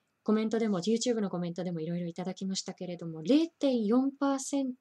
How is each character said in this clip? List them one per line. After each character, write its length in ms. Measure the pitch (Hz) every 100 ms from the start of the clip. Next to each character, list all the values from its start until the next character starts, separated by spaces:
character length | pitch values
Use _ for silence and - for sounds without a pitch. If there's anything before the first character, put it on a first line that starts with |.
| _ _
コ 100 | -
メ 100 | 214
ン 60 | 220
ト 80 | 226
で 100 | 226
も、 120 | 185
YouTube 420 | 170 226 254 226
の 80 | 196
コ 80 | 175
メ 100 | 175
ン 60 |
ト 100 | 170
で 80 | 180
も 80 | 170
い 60 | 160
ろ 100 | 170
い 40 |
ろ 80 | 175
い 40 |
た 120 | 170
だ 100 | 180
き 100 | 185
ま 120 | 190 190
し 80 |
た 100 | -
け 120 | - 180
れ 120 | 170
ど 80 | 170
も、 160 | 160
零 240 | 160 294 330
点 380 | - 277 247
四 260 | 202 247 269
パ 240 | 269 277
ー 40 | 269
セ 240 | - 277
ン 100 | 262 247